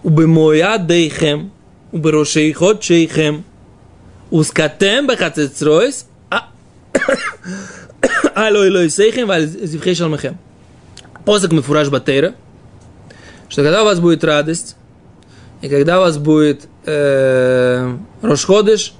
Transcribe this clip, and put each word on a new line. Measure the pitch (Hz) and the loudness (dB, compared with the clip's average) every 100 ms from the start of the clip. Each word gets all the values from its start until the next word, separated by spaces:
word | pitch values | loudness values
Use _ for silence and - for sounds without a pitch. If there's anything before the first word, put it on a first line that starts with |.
убымоядейхем, | 180 156 165 165 156 156 180 220 165 170 160 - 151 147 196 - _ _ - | 2 2 4 4 4 4 2 -2 0 0 0 -2 -2 -2 -8 -20 _ _ -12
уберошейхот | 175 156 156 147 160 156 143 180 220 | -4 0 0 0 0 -2 0 0 0
шейхем, | - 170 160 - 151 151 - - - - - - - - - | 2 2 2 0 -2 -4 -10 -20 -20 -20 -20 -20 -20 -20 -4
ускатем | 165 156 - 151 - 196 233 285 | -2 0 0 -2 0 0 0 -2
бехацецройс, | 208 175 156 143 - 143 156 247 277 - _ _ | -2 -4 -4 -6 -2 2 2 2 -4 -16 _ _
а, | 208 - - - - - | -8 -8 -20 -20 -20 -8
<coughs> | 233 - 269 - - 180 190 196 - - - - - - 196 | -4 -2 -4 -6 -12 -14 -14 -16 -20 -20 -6 -4 0 -2 0
алой | 220 208 190 | 0 2 2
лой | 190 165 | 2 0
сейхем, | 185 214 240 226 | 2 0 0 -2
валь | 175 156 | -2 -2
зивхей | 180 185 156 180 170 | -6 -10 -6 -4 -2
шалмехем». | 165 147 135 - - - - - - - - - | -4 -4 -8 -12 -20 -20 -20 -20 -20 -20 -20 -8
Посок | - 208 185 | -2 0 2
мефураж | 160 131 151 143 | 0 0 0 0
батейра, | 139 135 135 170 247 - - - - - - - - - - - | -2 0 0 0 -4 -20 -20 -20 -20 -20 -20 -20 -20 -20 -20 -8
что | - | -2
когда | 147 190 | 0 2
у | 214 | 2
вас | 180 | 2
будет | 170 160 | 2 2
радость, | 160 151 147 165 - - - _ - - - - - - | 2 0 -2 -6 -10 -20 -20 _ -20 -20 -20 -20 -20 -16
и | 139 | -2
когда | 143 147 180 | 0 2 2
у | |
вас | 180 147 | 2 0
будет, | 147 156 151 143 - - - | 2 2 2 0 -10 -14 -6
э, | 147 143 135 135 131 127 127 127 127 127 123 - - | -2 0 2 2 2 2 2 0 0 -4 -8 -14 -6
Рош | 220 147 - | -2 -2 2
Ходыш | 202 208 214 - | 2 4 0 -2